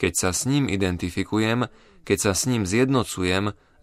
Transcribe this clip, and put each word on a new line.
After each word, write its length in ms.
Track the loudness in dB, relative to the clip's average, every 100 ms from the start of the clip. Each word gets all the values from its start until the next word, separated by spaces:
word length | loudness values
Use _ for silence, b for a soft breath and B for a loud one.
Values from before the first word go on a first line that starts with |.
Keď 120 | -2 0
sa 140 | 0
s 160 | 0 0
ním 240 | 0 0
identifikujem, 960 | 0 0 -2 -4 -4 -2 0 0 0 -2 b b b
keď 180 | -2 0
sa 140 | 2
s 160 | 0 0
ním 160 | 0
zjednocujem, 880 | 0 2 2 2 0 -2 0 0 -2 -6 b b